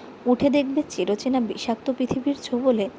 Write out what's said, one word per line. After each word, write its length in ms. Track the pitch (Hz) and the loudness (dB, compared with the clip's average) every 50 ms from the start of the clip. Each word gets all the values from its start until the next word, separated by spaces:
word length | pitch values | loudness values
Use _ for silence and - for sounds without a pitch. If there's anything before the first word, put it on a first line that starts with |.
| - - - - - | -18 -18 -14 -4 0
উঠে 240 | 247 247 240 277 285 | 2 2 4 4 4
দেখবে 320 | 254 294 269 269 269 302 302 - | 4 4 2 2 0 -2 -2 -2
চিরচেনা 500 | - - 180 190 208 208 - 254 262 262 | -2 -4 -2 0 -2 -2 0 0 0 0
বিষাক্ত 480 | 233 208 208 - - - 226 - - 269 | 0 -2 -4 -6 -4 -4 -4 -4 -2 -4
পৃথিবীর 460 | 247 - 254 240 - 262 247 285 277 - | -2 0 0 0 0 0 0 -2 -2 -4
ছোবলে 480 | - - 247 240 269 262 240 214 196 185 - | -4 -4 -2 0 2 2 2 2 2 -2 -4